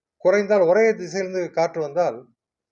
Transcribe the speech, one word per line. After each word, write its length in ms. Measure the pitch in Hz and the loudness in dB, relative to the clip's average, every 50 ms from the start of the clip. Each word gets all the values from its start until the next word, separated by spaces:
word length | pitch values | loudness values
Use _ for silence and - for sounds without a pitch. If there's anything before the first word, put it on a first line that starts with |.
| _ _ _ | _ _ _
குறைந்தால், 440 | _ - 185 196 208 202 190 208 202 | _ 0 2 2 2 2 2 2 2
ஒரே 300 | 180 160 185 214 226 220 | 4 4 4 4 4 2
திசையிலிருந்து 600 | 214 185 180 165 165 196 190 185 185 185 175 160 | 0 -2 -6 -8 -6 -6 -6 -4 -4 -6 -6 -4
காற்று 300 | - 165 165 165 170 170 | -2 -2 -2 -2 -2 -6
வந்தால், 460 | 151 143 143 175 175 143 113 120 131 _ _ _ _ _ _ _ _ _ | -8 -4 -2 -2 -2 -2 -4 -8 -14 _ _ _ _ _ _ _ _ _